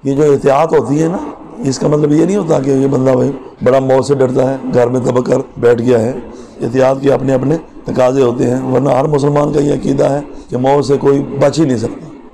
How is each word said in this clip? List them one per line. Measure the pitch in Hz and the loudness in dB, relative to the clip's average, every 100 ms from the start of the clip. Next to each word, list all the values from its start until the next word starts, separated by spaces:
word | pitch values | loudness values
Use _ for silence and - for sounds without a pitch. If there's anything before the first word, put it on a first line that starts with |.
ये | 135 | -2
जो | 139 | 0
एहतियात | 151 135 143 135 160 | 2 2 2 2 2
होती | 160 117 147 | 0 0 -2
है | 160 | -2
ना, | 180 - - - - | -4 -10 -14 -18 -8
इसका | 135 131 147 | -6 -2 -2
मतलब | 151 151 | 0 2
ये | 151 | 2
नहीं | 165 202 | 2 -2
होता | 160 151 | -2 -2
कि | 139 | 0
ये | 135 135 | 0 0
बंदा | 135 131 | 0 0
भाई | 127 127 139 - - | 2 0 -4 -14 -2
बड़ा | 110 135 | 2 2
मौत | 135 131 127 | 2 0 2
से | |
डरता | 139 131 131 131 | 0 2 0 -2
है, | 135 - | -2 -2
घर | 123 120 | 0 2
में | 131 | 0
दबकर | 123 123 123 127 - - | 0 -2 0 -2 -2 0
बैठ | 117 120 | 2 2
गया | 120 120 | 2 2
है। | 113 135 - - - - | 0 -4 -12 -18 -20 -10
एहतियात | 120 131 131 135 | -4 2 2 2
के | 135 | 0
अपने | 123 131 | 0 0
अपने | 131 135 165 | 0 0 -2
तकाजे | - - - - 127 135 | -6 -14 -6 0 2 4
होते | 123 123 | 2 2
हैं, | 123 127 131 | -2 -2 -2
वरना | 127 139 | 0 0
हर | 131 147 | 0 0
मुसलमान | 147 147 143 147 | 0 0 0 0
का | 147 | 0
ये | 147 | 0
अकीदा | 143 147 139 143 | -2 -2 0 0
है | 143 143 - - | -2 -6 -18 -8
कि | 123 | -2
मौत | 131 143 | 2 2
से | 139 139 | 2 2
कोई | 139 139 | 2 0
बच | - 135 143 143 | -2 0 0 2
ही | |
नहीं | 156 120 | 0 0
सकता। | 110 - - - - | -4 -8 -18 -20 -20